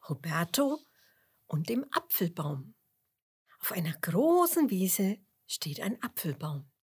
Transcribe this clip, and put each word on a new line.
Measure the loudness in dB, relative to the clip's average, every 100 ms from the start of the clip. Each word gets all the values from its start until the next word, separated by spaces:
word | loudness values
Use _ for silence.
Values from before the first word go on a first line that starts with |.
| -8
Huberto | -6 -4 -2 -2 0 0 0 -8 _ _ _ _ _ _
und | -4 -2
dem | -4 -2
Apfelbaum. | -4 -2 -2 0 -2 -6 -6 -10 -20 _ _ _ _ _ _ _ _
Auf | -2
einer | 0 -2 -2
großen | 0 4 6 6 6 4 2
Wiese | 2 2 2 2 0 _ _ _
steht | -8 -6 -6
ein | -6 -6
Apfelbaum | -8 -6 -6 -4 -6 -8 -10 _